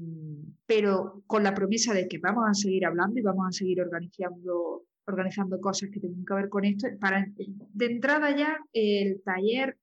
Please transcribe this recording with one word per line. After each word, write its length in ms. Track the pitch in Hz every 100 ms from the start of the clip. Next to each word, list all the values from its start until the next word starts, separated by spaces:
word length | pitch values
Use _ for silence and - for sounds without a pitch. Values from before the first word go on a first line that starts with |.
| 165 165 156 147 156 - -
pero 580 | 220 208 190 - - -
con 160 | 214
la 100 | 202
promesa 400 | 196 196 226 240
de 140 | 196 180
que 120 | 165
vamos 260 | 175 226 220
a 40 |
seguir 320 | 202 202 190 175
hablando 340 | 170 190 247
y 40 |
vamos 220 | 208 185 185
a 20 |
seguir 300 | 180 185 180
organizando, 1040 | 175 170 175 - 180 175 180 175 170 180 - _ -
organizando 540 | 185 185 202 185 185
cosas 300 | 196 190 196
que 80 | 202
tengan 240 | 180 180
que 100 | 185
ver 140 | 196 196
con 160 | 202
esto. 240 | 202 202 240 202
Para, 240 | 196 190 196 -
de 500 | 202 190 - 202 240
entrada 480 | 240 269 302 294
ya, 240 | 285 294 311 -
el 500 | 226 214 202 196 196 196
taller 520 | 185 202 247 269 -